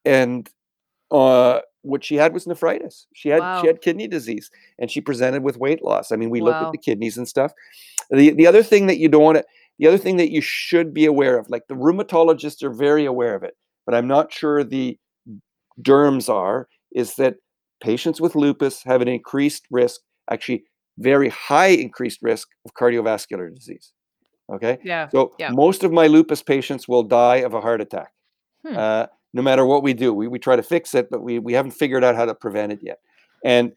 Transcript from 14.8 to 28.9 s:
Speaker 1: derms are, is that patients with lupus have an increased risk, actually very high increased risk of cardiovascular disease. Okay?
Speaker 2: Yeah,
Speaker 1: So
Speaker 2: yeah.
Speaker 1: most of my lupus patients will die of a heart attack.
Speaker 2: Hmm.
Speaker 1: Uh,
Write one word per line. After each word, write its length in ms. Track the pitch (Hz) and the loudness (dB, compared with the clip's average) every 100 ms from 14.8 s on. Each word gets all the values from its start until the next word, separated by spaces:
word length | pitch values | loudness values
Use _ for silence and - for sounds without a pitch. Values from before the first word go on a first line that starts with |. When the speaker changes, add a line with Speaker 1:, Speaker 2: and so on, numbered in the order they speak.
| 127 - _ _ - 104 _ _ _ - | -6 -10 _ _ -20 -20 _ _ _ -8
Speaker 1:
derms 480 | 127 139 147 135 117 | 4 6 6 0 -2
are, 400 | 107 92 120 123 _ _ | -2 -2 -4 -6 _ _
is 220 | 123 117 - | -6 -6 -2
that 200 | 131 - _ _ _ _ | -2 -2 _ _ _ _
patients 380 | 117 120 165 160 | -6 -4 -4 -2
with 140 | 165 | -2
lupus 480 | 156 143 135 139 - | 0 0 0 -4 -4
have 160 | 127 127 | -2 0
an 60 | 123 | 0
increased 580 | 123 - 139 143 - _ | -4 -6 -2 -2 -4 _
risk, 300 | 127 123 - _ _ - | 0 0 -2 _ _ -10
actually 340 | 110 - 113 - _ _ - | -10 -6 -8 -10 _ _ -6
very 300 | 120 139 135 | 0 2 0
high 400 | - - 143 190 | -4 0 2 4
increased 520 | 160 120 - 123 - | 2 0 -8 -10 -6
risk 260 | 117 110 - _ | -4 -4 -8 _
of 100 | - | -20
cardiovascular 800 | - 123 120 110 107 - 98 87 | -2 0 0 -2 -4 -8 -12 -12
disease. 380 | 127 - - _ _ _ _ _ _ - | -16 -20 -20 _ _ _ _ _ _ -16
Okay? 260 | 196 117 170 | -8 -6 -6
Speaker 2:
Yeah, 260 | 185 170 147 | -6 -8 -2
Speaker 1:
So 240 | 139 131 - | -2 -2 -4
Speaker 2:
yeah. 120 | 156 | -6
Speaker 1:
most 320 | 127 160 190 | 2 2 2
of 80 | 185 | 0
my 140 | 165 156 | 2 6
lupus 340 | 156 160 147 | 4 4 -2
patients 460 | - 139 - 135 - | -2 -4 -4 -10 -2
will 140 | 123 | -2
die 340 | 107 120 120 127 | 0 2 4 2
of 180 | 123 | -2
a 60 | 113 | -6
heart 200 | 110 113 | -4 -4
attack. 320 | 101 104 78 _ _ _ _ _ 311 | -6 -10 -12 _ _ _ _ _ -12
Speaker 2:
Hmm. 100 | 208 | -6
Speaker 1:
Uh, 300 | 110 | -2